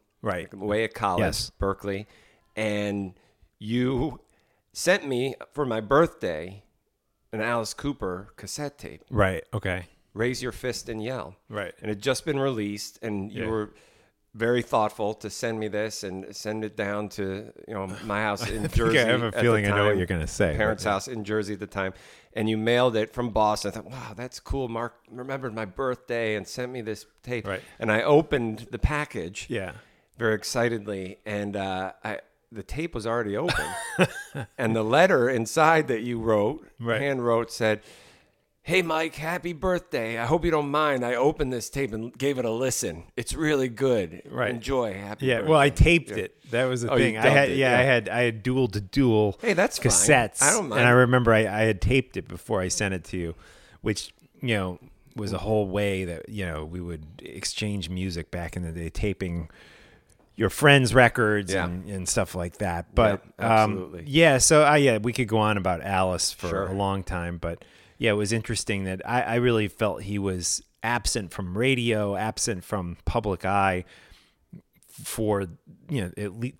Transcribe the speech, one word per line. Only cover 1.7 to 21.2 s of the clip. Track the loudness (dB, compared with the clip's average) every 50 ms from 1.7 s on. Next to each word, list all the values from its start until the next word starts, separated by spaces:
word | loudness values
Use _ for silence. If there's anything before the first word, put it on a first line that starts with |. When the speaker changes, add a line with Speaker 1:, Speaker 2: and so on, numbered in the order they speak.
| -2 -2 -4 -6 -6 -6 -8 -12 _ _ _ _ _ _ _ _ _
Speaker 2:
and | -4 -4 -2 -2 -2 -2 -4 -4 -4 -6 -8 -10 _ _ _ _ _ _ _ _ -14
you | -6 -4 -2 0 0 0 0 -2 -2 -4 -6 -10 _ _ _ _ _ _ _ _ _ _
sent | -12 -2 2 2 2 2 0
me | -2 -2 -2 -2 -2 -4 -8 -14 -10
for | _ -4 -2
my | -2 -2 -2
birthday | 0 4 4 6 6 4 0 -4 -6 -4 -4 -6 -8 -10 -14 -18 -20 _ _ _ _ _ _ _ _ _ _ _ _ _
an | -6 -4
Alice | -2 -2 -2 -2 -2 -4 -8
Cooper | -6 -6 -6 -6 -4 -6 -6 -6 -6 -10 -14 _
cassette | -16 -12 -10 -8 -8 -8 -10 -10 -12
tape. | -16 -16 -16 -18 _ -4
Speaker 1:
Right. | 0 2 2 2 0 -4 -6 _
Okay. | -8 -6 -4 -4 -6 -6 -8 -14 _ _ _ _ -6
Speaker 2:
Raise | -4 -2 -2 -2 -4
Your | -6 -8
Fist | -8 -6 -6 -6 -6 -6 -8 -10
and | -8 -8
Yell. | -6 -6 -6 -8 -8 -10 -14 _ _ -10
Speaker 1:
Right. | -8 -8 -8 -8 -10 _
Speaker 2:
And | -6 -6
it | -6
had | -2
just | -2 -2 -2 -2 -2
been | -4 -2 0
released, | -2 -2 -2 -2 -4 -4 -6 -8 -10 -14 -14 _
and | -8 -6 -6 -6 -6 -8
you | -8 -6 -4
Speaker 1:
Yeah. | -4
Speaker 2:
were | -2 -4 -4 -6 -10 _ _ _ _ _ _ _ _ _ _ _ -6
very | -2 0 2 2 0
thoughtful | 0 0 0 0 2 0 -2 -2 -4 -4 -4
to | -6 -10 -12
send | -8 -6 -4 -4 -4 -4
me | -4 -4
this | -4 -4 -4 -4 -6 -8 -10
and | -8 -8 -10 -10 -12 -14
send | -10 -8 -6 -6 -6 -6
it | -6 -6
down | -6 -4 -4 -4 -4 -6 -6
to, | -6 -6 -4 -4 -4 -6 -10 -14 -18 -18 -14
you | -10 -8
know, | -8 -8 -8 -8 -8 -6
my | -4 -2 -2
house | 0 -2 -2 -2
Speaker 1:
<laughs> | -4 -4
Speaker 2:
in | -4 -4 -4
Speaker 1:
I | 0
think |
I | 2
Speaker 2:
Jersey | 2 4 4 4 4
Speaker 1:
have | 4 4 2 2
a | 0
Speaker 2:
at | -2 0
the | 2
Speaker 1:
feeling | 2 4 4 4 4
I | 2
know | 2 4 4
what | 4
Speaker 2:
time, | 2 2
Speaker 1:
you're | 0
gonna | 0 -2 -2 -2 -4
say, | 0 0 2 2 2
Speaker 2:
parents' | 2 0 0 0 -2 -2
Speaker 1:
but | -2
Speaker 2:
house | -2 -2 -4 -6
in | -8 -8